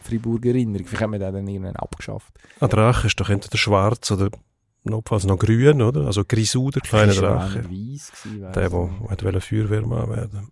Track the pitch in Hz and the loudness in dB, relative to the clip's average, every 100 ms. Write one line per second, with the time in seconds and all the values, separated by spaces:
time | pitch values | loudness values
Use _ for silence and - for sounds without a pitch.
0 | - 117 117 117 123 127 117 101 90 107 | -6 -4 -2 0 2 2 2 -2 -4 -4
1 | 107 104 95 98 98 98 95 - - - | -2 -2 -4 -4 -6 -6 -8 -8 -10 -10
2 | - 104 - - - - 131 107 113 123 | -10 -12 -12 -20 -16 -2 2 4 4 4
3 | 107 - 98 101 - 107 - 101 98 117 | 2 0 0 -2 -2 -2 2 4 4 0
4 | - 98 98 - _ _ _ _ - 110 | -2 0 -2 -4 _ _ _ _ -6 -6
5 | - 107 92 95 110 113 139 147 113 147 | -2 0 2 2 4 6 6 6 4 2
6 | 135 98 98 107 107 127 131 - - 107 | 0 0 0 0 2 0 0 -2 0 4
7 | 104 98 104 82 95 101 87 92 113 143 | 6 6 2 0 -2 -6 -8 -8 -10 -12
8 | - - 107 107 95 92 90 87 87 90 | -16 -16 -14 -12 -6 -2 0 0 -2 -4
9 | 110 95 98 92 - 107 104 107 110 117 | -6 -4 -2 -2 -2 -2 0 0 -2 -2
10 | 117 110 113 101 101 | -4 -4 -6 -10 -12